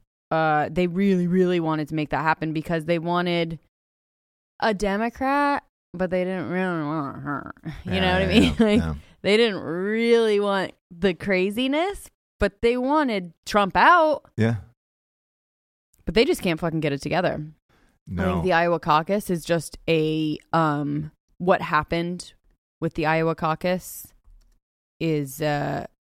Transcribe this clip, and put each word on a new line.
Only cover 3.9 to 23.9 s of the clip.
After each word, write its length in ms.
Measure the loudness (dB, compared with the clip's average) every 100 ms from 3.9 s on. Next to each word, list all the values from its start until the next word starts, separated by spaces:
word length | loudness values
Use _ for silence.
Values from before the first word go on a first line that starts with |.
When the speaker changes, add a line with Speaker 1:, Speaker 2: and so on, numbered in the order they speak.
| _ _ _ _ _ _ _
Speaker 1:
a 120 | -2
Democrat, 920 | 0 -2 -2 -4 -2 -2 0 0 -2 -6 _ _
but 160 | -6 -2
they 140 | -2
didn't 260 | -2 -4 -4
really 320 | -2 -2 -2
want 380 | -4 -4 -6 -8
her. 320 | -8 -8 -8 -14 -14 -12
You 80 | -4
Speaker 2:
Yeah, 60 | 0
Speaker 1:
know 120 | 2
what 80 | 2
Speaker 2:
yeah, 60 | 2
Speaker 1:
I 120 | 4
mean? 20 |
<laughs> 160 | 4 4
Speaker 2:
yeah, 60 | 4
Speaker 1:
Like, 140 | 4
Speaker 2:
yeah. 140 | 0 -6 -12 _
Speaker 1:
they 140 | 0 2
didn't 260 | 2 0
really 800 | -6 -6 -2 0 4 4 4 2
want 320 | 2 0 -2 -8 _
the 240 | -2 -2
craziness, 960 | 0 -2 0 0 0 -2 0 -2 -6 -14 _ _ _
but 220 | -4 0
they 140 | 0 0
wanted 560 | 0 0 0 -2 -6 -14 -2
Trump 300 | 0 2 4
out. 480 | 6 8 6 0 -4 -2
Speaker 2:
Yeah. 200 | 0 0 -8 _ _ _ _ _ _ _ _ _ _ _ _ _
Speaker 1:
But 100 | -2
they 100 | 2
just 180 | 2 2
can't 180 | -2 -2
fucking 200 | -2 -2
get 120 | -2
it 100 | -4
together. 420 | -2 -2 0 -4 -8 -16 _ _ _ _ -10
Speaker 2:
No. 160 | -4
Speaker 1:
I 100 | -2
think 120 | 0
the 80 | 0
Iowa 260 | 2 2 0
caucus 500 | 2 0 2 -4 -2
is 140 | -4
just 340 | 0 -2 -2 -10 -2
a, 500 | 0 0 0 -2 -4 -2
um, 600 | 0 2 0 -2 -4 -6 -14 _ _
what 240 | 0 2
happened 720 | 2 -2 0 -2 -2 -6 -12 -20 _ _ _ _
with 140 | -6
the 120 | -2 0
Iowa 280 | 2 0 0
caucus 720 | -2 -2 -2 -2 -6